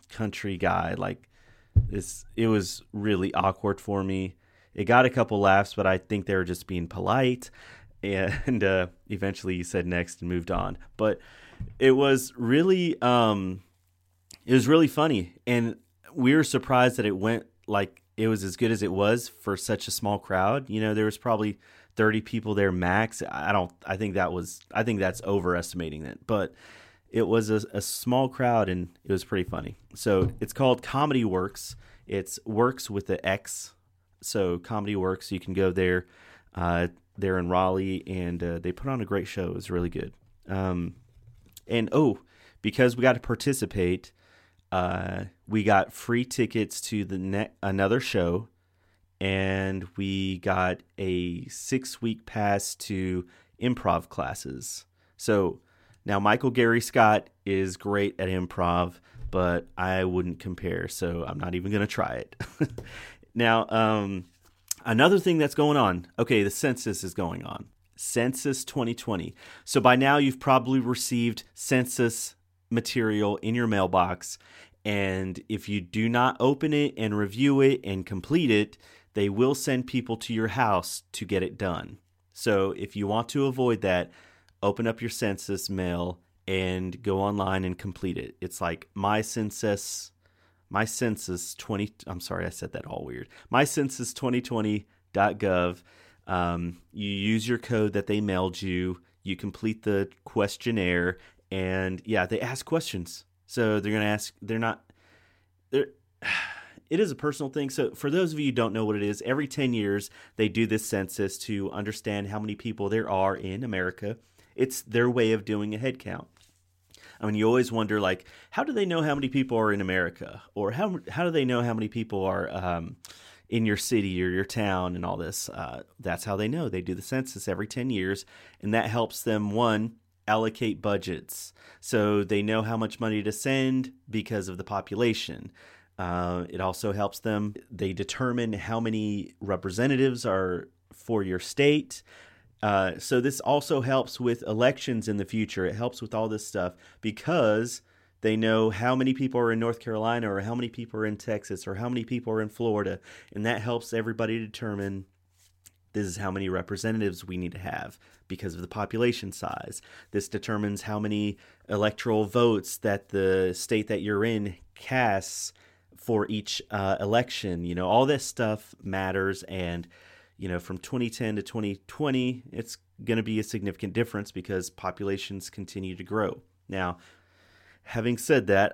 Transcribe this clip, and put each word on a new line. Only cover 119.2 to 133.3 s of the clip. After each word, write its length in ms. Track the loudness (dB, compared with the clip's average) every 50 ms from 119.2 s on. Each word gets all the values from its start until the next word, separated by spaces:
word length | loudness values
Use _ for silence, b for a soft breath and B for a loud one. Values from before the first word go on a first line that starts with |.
| -2
people 300 | 0 0 0 0 2 2
are 160 | 2 4 4 2
in 80 | 2
America? 600 | 0 0 2 2 0 0 -2 -8 -12 -14 -14 -16 -20 -10 -6
Or 160 | -2 -2 -2
how, 280 | 0 -2 -2 -2 -2 -6 -8 -8
how 160 | -4 -2 -2
do 60 | 0
they 120 | 2 2 2
know 180 | 2 2 2
how 120 | 2 0 0
many 160 | -2 -4 -4
people 340 | -4 -6 -6 -4 -2 -2 0
are, 260 | 0 0 -2 -2 -4
um, 460 | -4 -4 -2 -2 -2 -2 -4 -8 -12 -16 B B B B B B B B B -2
in 160 | 0 0 2
your 120 | 2 2
city 460 | 0 0 0 2 2 2 0 0 0 0
or 60 | 0
your 160 | 0 0 -2
town 500 | -2 -2 -2 0 0 0 0 0 -2 -4
and 80 | -4 -4
all 140 | -4 -4
this? 320 | -4 -6 -6 -6 -8 -8 -8
Uh, 340 | -10 -10 -10 -10 -10 -14 -16 _ _ -10
that's 240 | -6 -6 -6 -4 -4
how 140 | -4 -2
they 100 | -2 -2
know. 220 | -2 -2 -4 -4 -4
They 120 | -4 -4
do 140 | -4 -4 -6
the 60 | -6
census 460 | -6 -4 -4 -4 -4 -4 -8 -8 -6
every 200 | -4 -4 -4 -4
ten 220 | -6 -6 -6 -4 -2
years, 360 | -2 -2 -2 -2 -2 -4 B B B B B B B B
and 120 | -4 0 0
that 160 | 2 2 0
helps 320 | 0 0 -2 -2 -4 -4
them, 300 | -2 0 0 0 0 0
one, 440 | 0 2 2 4 2 2 0 -4 -6 _ _ _ _ _ _
allocate 540 | 0 2 2 2 0 -2 -2 -2 -4 -2 -2
budgets. 680 | 0 0 0 0 -2 -4 -8 -8 -10 -12 -14 -14 -14 -16 B B B B B B
So 420 | -6 -2 2 2 4 4 4 2 2
they 180 | 2 2 2
know 200 | 2 2 0 0
how 160 | 0 0 -2
much 220 | -2 -4 -4 -4 -4
money 200 | -4 -2 -2 -2 -2
to 100 | -4